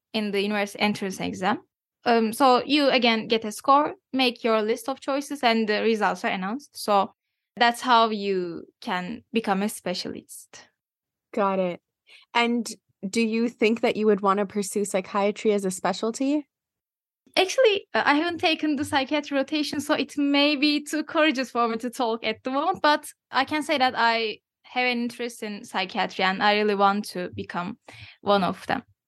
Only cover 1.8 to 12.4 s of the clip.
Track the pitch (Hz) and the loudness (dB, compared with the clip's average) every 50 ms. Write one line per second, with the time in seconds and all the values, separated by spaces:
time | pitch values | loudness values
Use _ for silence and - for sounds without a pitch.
1.8 | _ _ _ _ - 247 233 233 226 220 226 - 285 262 247 240 247 254 277 302 | _ _ _ _ 0 2 2 2 2 0 2 4 4 6 6 4 2 2 2 2
2.8 | 285 262 - 233 226 240 226 220 208 208 226 220 226 214 208 - - - 277 285 | 4 4 4 4 4 2 2 0 0 2 2 4 4 2 0 -2 2 4 6 6
3.8 | 302 - 392 - _ _ - 262 262 247 240 - - 233 220 220 208 214 233 247 | 4 2 -2 -8 _ _ -2 0 0 0 0 0 0 2 2 2 2 0 -2 -2
4.8 | - - 269 - - - 269 285 285 - 285 285 - 233 226 226 220 208 214 208 | -4 -6 -8 -6 -4 -4 -4 -4 -4 -6 -4 0 2 2 2 2 2 0 0 2
5.8 | 202 220 226 208 202 180 185 190 - 226 196 190 185 190 220 285 - - - - | 2 2 2 2 2 0 0 -2 -2 -4 -2 -2 -4 -4 -6 -8 -10 -14 -18 -8
6.8 | - - 208 196 190 - _ _ _ _ _ _ _ _ _ - 240 233 240 - | 0 2 2 2 2 0 _ _ _ _ _ _ _ _ _ 2 2 2 2 2
7.8 | - 254 247 226 226 220 220 202 202 202 190 185 175 175 165 - - - _ _ | 2 4 4 6 6 4 2 -2 -2 -2 -2 -2 -2 -4 -6 -10 -14 -16 _ _
8.8 | - 233 190 180 180 175 - - - _ - 226 220 220 196 190 202 220 - - | -8 -6 -6 -6 -6 -8 -10 -12 -10 _ -4 -2 0 0 0 0 0 -2 -4 -6
9.8 | - 180 180 180 - - - - - - - - - - - - - _ _ _ | -6 -6 -6 -6 -6 -10 -10 -12 -14 -18 -20 -20 -20 -20 -20 -20 -20 _ _ _
10.8 | _ _ _ _ _ _ _ _ _ _ - 226 202 196 196 190 185 180 170 - | _ _ _ _ _ _ _ _ _ _ -4 -2 0 0 0 0 -2 -2 -4 -8
11.8 | _ _ _ _ _ _ - - _ _ - 240 | _ _ _ _ _ _ -20 -20 _ _ 0 0